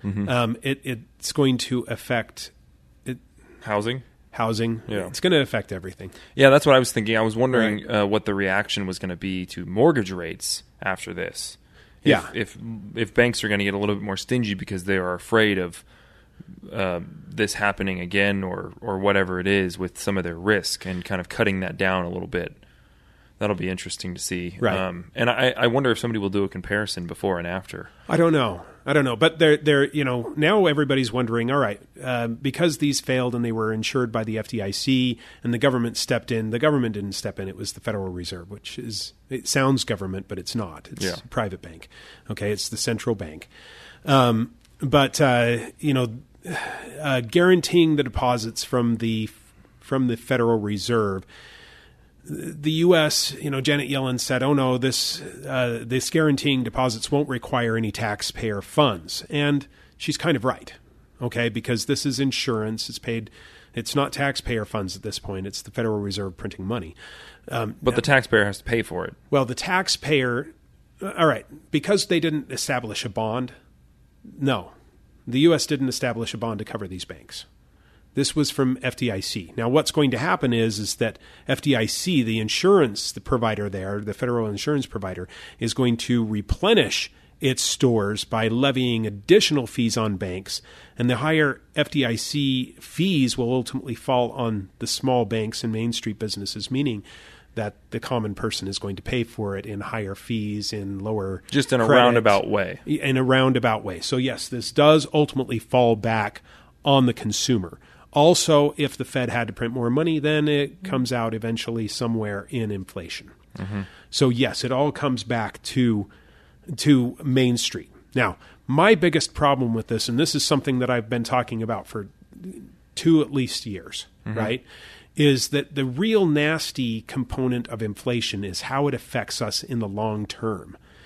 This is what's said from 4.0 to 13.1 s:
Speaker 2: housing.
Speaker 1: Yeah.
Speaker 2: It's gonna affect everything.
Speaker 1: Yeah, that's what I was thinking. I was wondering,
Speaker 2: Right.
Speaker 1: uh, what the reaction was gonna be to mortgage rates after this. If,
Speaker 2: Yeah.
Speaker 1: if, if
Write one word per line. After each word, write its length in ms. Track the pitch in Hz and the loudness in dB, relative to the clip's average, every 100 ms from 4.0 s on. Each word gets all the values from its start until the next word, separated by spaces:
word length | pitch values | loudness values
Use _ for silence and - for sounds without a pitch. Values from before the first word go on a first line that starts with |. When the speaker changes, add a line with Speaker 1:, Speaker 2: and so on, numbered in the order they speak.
| - _ _ | -8 _ _
Speaker 2:
housing. 500 | - 113 110 113 113 - | -4 -2 0 -2 -2 -4
Speaker 1:
Yeah. 180 | 104 92 | -6 -6
Speaker 2:
It's 140 | - | -2
gonna 220 | 180 165 | 2 2
affect 300 | 131 113 - | 2 -2 -4
everything. 380 | 95 92 - 98 - - | -8 -10 -14 -16 -16 -10
Speaker 1:
Yeah, 160 | - 135 | 6 8
that's 160 | 143 151 | 8 8
what 100 | 131 | 6
I 40 | |
was 120 | 120 | 4
thinking. 240 | 120 107 113 | 0 0 2
I 60 | |
was 140 | 110 110 | 2 2
wondering, 500 | 127 127 110 107 - | 2 4 2 0 -2
Speaker 2:
Right. 160 | 104 | 0
Speaker 1:
uh, 60 | 101 | 2
what 180 | 107 107 | 2 0
the 80 | |
reaction 540 | 98 95 98 101 104 95 | 0 2 0 0 -2 -4
was 100 | 92 | -6
gonna 180 | 92 87 | -6 -6
be 300 | 95 92 90 | -6 -6 -6
to 160 | - 87 | -10 -6
mortgage 440 | 95 151 143 95 | 4 4 4 0
rates 520 | 90 82 87 - - - _ | -4 -8 -8 -8 -8 -10 _
after 320 | 98 92 - | -6 -4 -6
this. 440 | 90 85 - - - _ - - _ | -8 -8 -8 -12 -14 _ -20 -20 _
If, 60 | - | 2
Speaker 2:
Yeah. 200 | 117 - | 2 2
Speaker 1:
if, 240 | - 104 - 113 110 101 113 | -6 -6 -8 -12 -12 -10 -6
if 180 | 107 | 0